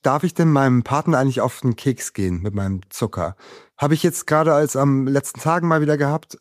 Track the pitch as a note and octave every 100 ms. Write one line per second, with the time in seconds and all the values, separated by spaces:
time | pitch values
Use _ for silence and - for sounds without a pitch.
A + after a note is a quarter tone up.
0 | C3+ D3 F3+ - E3 C#3+ C3+ B2 - C#3+
1 | E3 C3+ C3+ A#2+ B2 - C3 A2+ C#3 B2
2 | - - F#2+ F2 G2+ G2+ F#2+ F#2+ - -
3 | A2+ - E2 - - - _ - C#3+ D#3
4 | F3 - - D#3 D#3+ D3 D3 C3+ C#3 C3+
5 | C3 C#3 - - D#3 E3+ E3 D#3+ D3+ D3
6 | C#3+ D#3 - -